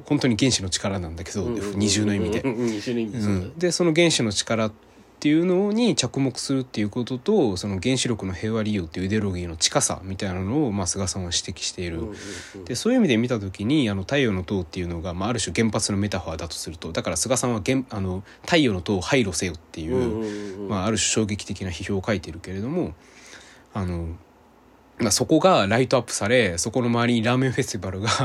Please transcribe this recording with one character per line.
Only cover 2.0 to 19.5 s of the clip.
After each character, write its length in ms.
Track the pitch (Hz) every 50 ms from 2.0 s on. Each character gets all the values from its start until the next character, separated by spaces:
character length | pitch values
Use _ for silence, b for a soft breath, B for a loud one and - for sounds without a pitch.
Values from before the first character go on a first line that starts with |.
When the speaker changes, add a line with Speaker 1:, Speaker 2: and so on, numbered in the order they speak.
| 107
Speaker 1:
の 100 | 104 101
意 60 | 98
味 120 | 92 87
で。 100 | - -
Speaker 2:
う 60 | - 135
ん 60 | 120
う 20 | 113
ん 20 |
う 40 | 123
ん。 20 | 117
二 140 | 110 104
重 120 | 101 127 120
の 60 | 120
意 60 | 113
味 60 | 110 113
で、 40 | 123
Speaker 1:
う 20 |
ん。 20 | 104
Speaker 2:
そ 80 | 104
う 20 | 101
だ 60 | 92
ね。 120 | 90 117 135 160
Speaker 1:
で、 140 | 175 180
そ 140 | 165 - 180
の 80 | 170 156
原 180 | 165 175 165
子 100 | 147 - 131
の 100 | 110 98
力 320 | - - - 113 110 110
っ 520 | 110 - - - - - - - - - -
て 120 | - 147
い 40 | 151 160
う 60 | 170
の 260 | 185 180 180 202 208
に 240 | 208 220 247 226 156
着 240 | - - 117 - 135
目 180 | 139 131 123 -
す 160 | - - 139
る 60 | 135
っ 40 | 127
て 160 | 127 - -
い 20 | 104
う 60 | 104
こ 160 | - 123 123
と 120 | 110 131 127
と、 380 | - - 214 214 151 113 95
そ 140 | 90 - 104
の 100 | 101 92
原 140 | 87 123 135
子 140 | 127 - 123
力 160 | 117 101 -
の 80 | 95 92
平 180 | 90 - 110
和 120 | 110 113 107
利 100 | 107 107
用 100 | 101 85
っ 40 | 80
て 120 | - 90
い 40 | 92
う 20 |
イ 40 | 98
デ 80 | 104 110
オ 40 |
ロ 100 | 101 101
ギ 140 | 92 90 87
ー 20 | 85
の 80 | 82
近 240 | 82 - - - 147
さ 220 | - - 82 - 95
み 140 | 95 95 95
た 120 | 110 98
い 40 | 90
な 80 | 92
の 260 | 92 95 117 151 156 123
を、 40 | 101
ま 100 | 101 95
あ、 40 | 92
菅 200 | - 98 98 90
さ 120 | - 98
ん 40 | 92
は 80 | 87 85
指 260 | - - - - -
摘 20 | -
し 80 | -
て 120 | - - 90
い 60 | 87
る。 100 | 82 117
Speaker 2:
う 40 | 113
ん 40 | 110
う 20 |
ん 40 | 101 92 95 101 98 90 B B B
う 20 | 101
ん。 60 | 92
Speaker 1:
で、 100 | - 127
そ 140 | 117 - 220
う 40 | 247
い 40 | 262
う 20 |
意 40 | 226
味 40 | 165
で 100 | 117 107
見 120 | 117 123
た 100 | 127 110
時 240 | 101 95 90 - 104
に、 260 | 110 147 160 131 107
あ 60 | 101
の、 60 | 98
太 160 | 92 - 135 143
陽 160 | 139 113 98
の 100 | 92 90
塔 180 | - 110 98
っ 40 | 85
て 160 | - - 92
い 20 | 90
う 40 | 87
の 140 | 87 85
が、 120 | 82 92 85
ま 140 | 90 95 107
あ、 20 |
あ 40 | 123
る 60 | 117
種 140 | - - -
原 140 | - 113 113
発 220 | 101 117 - - 107
の 40 | 98
メ 120 | 101 104
タ 100 | 95 92
フ 100 | - -
ァ 40 | 80
ー 40 | -
だ 120 | - -
と 60 | -
す 140 | - - -
る 80 | 80 -
と、 140 | - 82
だ 100 | 82 131
か 100 | 117 101
ら 60 | 95 -
菅 200 | - 117 131 120
さ 100 | - 123
ん 60 | 120
は 80 | 110 95
原-、 180 | - 131 135 127 -
あ 100 | - 104
の、 220 | 95 92 90 92 98 B B B
太 160 | - - - 170
陽 160 | 151 123 101
の 80 | 90
塔 160 | 85 - 104 95
を 40 |
廃 220 | 87 - - 135 117
炉 80 | 98
せ 140 | 87 - 101
よ 80 | 92